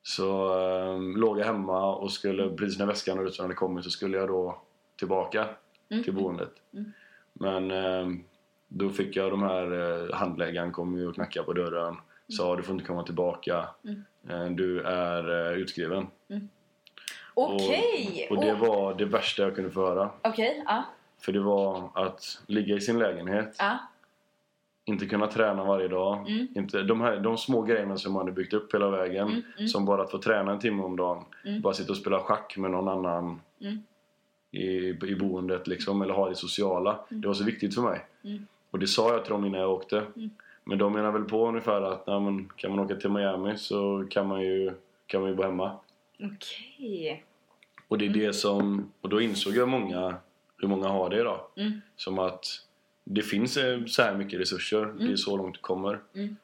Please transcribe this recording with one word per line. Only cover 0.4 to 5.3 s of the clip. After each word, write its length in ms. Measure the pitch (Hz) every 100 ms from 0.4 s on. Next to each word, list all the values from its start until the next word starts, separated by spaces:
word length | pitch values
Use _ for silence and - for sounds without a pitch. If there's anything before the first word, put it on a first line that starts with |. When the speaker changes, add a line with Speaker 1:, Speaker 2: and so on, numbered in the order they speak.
| 95 92
Speaker 1:
ehm, 580 | 92 92 92 92 92 101
låg 220 | 113 104
jag 60 | 107
hemma 500 | 107 95 92 98 98
och 160 | 98
skulle, 320 | - 101 95
Speaker 2:
Mm. 120 | 95 -
Speaker 1:
precis 240 | 104 95
när 60 | 101
väskan 320 | 101 - 95
och 60 |
rullstolen 260 | 95 92 92
hade 60 | 90
kommit, 260 | 92 90
så 60 | 87
skulle 280 | - 98 95
jag 100 | 95
då 340 | 92 90 - - _ _ -
tillbaka 480 | 92 95 87